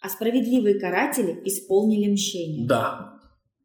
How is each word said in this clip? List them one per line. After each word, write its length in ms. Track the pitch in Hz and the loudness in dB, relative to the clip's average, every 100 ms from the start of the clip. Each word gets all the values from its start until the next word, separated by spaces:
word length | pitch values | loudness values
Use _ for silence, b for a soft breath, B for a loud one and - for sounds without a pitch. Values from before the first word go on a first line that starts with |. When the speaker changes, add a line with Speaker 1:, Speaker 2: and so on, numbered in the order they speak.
Speaker 1:
а 60 | 190 | -12
справедливые 720 | - 220 247 226 254 208 196 | -4 0 0 2 2 4 2
каратели 580 | 180 180 285 262 185 - | 0 0 0 0 -2 -2
исполнили 680 | 190 196 - 190 220 208 208 | -4 -4 0 2 4 2 2
мщение». 560 | 202 - 175 160 151 117 | 0 -2 -6 -6 -4 0
Speaker 2:
Да. 540 | 120 - - - - _ _ _ _ | 0 0 -6 -14 -20 _ _ _ _